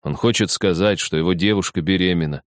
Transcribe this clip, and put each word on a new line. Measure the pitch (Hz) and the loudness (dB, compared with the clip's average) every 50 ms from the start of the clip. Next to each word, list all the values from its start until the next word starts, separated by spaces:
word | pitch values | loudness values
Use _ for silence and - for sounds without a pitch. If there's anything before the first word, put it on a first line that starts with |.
| _ | _
Он | 76 73 | -8 -6
хочет | - - 117 113 - 107 92 | 0 0 0 2 2 0 0
сказать, | - - - 98 87 82 95 104 101 87 | 0 0 0 0 0 2 2 0 0 0
что | - - - | -4 -4 -2
его | 78 80 87 92 | -2 0 0 0
девушка | 82 90 104 107 98 90 - - 92 | 2 2 2 2 2 -2 -2 -4 -4
беременна, | 80 80 95 90 92 92 90 85 80 76 73 69 _ _ | -2 0 0 2 2 2 2 0 0 -2 -4 -8 _ _